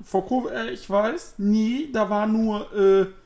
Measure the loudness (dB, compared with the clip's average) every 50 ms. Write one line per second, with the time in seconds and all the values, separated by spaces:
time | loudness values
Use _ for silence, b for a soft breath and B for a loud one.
0 | -8 -2 -2 -2 0 0 -2 -2 -2 -4 -6 -6 -6 -8 -8 -10 -6 -2 0 0
1 | 0 0 -2 -6 -10 -12 -8 -2 0 2 2 2 2 0 -2 -4 -4 -4 -2 -2
2 | 0 0 0 0 0 0 0 0 0 0 -2 -4 -6 -6 0 4 6 6 6 6
3 | 4 0 b b b